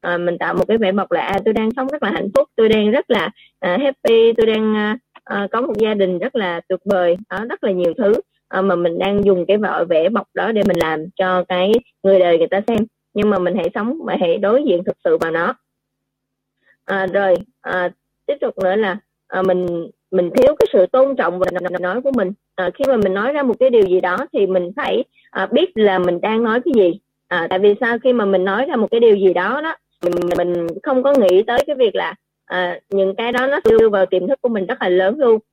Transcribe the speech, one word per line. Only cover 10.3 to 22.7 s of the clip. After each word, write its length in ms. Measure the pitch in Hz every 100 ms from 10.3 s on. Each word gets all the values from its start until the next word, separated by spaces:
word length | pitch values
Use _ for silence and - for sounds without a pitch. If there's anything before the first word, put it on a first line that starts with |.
đó 180 | 185 185
để 100 | 220 196
mình 100 | 175
làm 240 | 160 156 160 -
cho 280 | 185 185 175
cái 240 | 180 185 226 - _
người 160 | 196 196
đời 200 | 175 170
người 100 | 165
ta 120 | 190 202
xem. 120 | 233 226 _ _
Nhưng 160 | - 208
mà 80 | 202
mình 180 | 180 190
hãy 140 | 165
sống, 240 | - 214 320
mà 120 | - 170
hãy 180 | 180 233
đối 260 | 202 240
diện 200 | 294 175
thực 120 | 190 -
sự 120 | 185 160
vào 140 | 165
nó. 240 | 165 180 254 _ _ _ _ _ _ _ _ _ _ _ _
À, 220 | - 190 190
rồi, 280 | 175 196 175 - _
à, 300 | - 180 180 - _ _ -
tiếp 100 | 285
tục 140 | 262 -
nữa 120 | 185 202
là, 200 | 214 180 _ _ _
à, 140 | 185
mình, 480 | 185 180 180 170 165 _ _
mình 200 | 185 180 220
thiếu 180 | 254 302
cái 80 | 427
sự 140 | 226 180
tôn 300 | 254 269 262
trọng 220 | 175 175
và 80 | 180 180 175 175
nói 220 | 180 208
của 80 | 269 254
mình. 160 | 185 202 _
À, 160 | - 180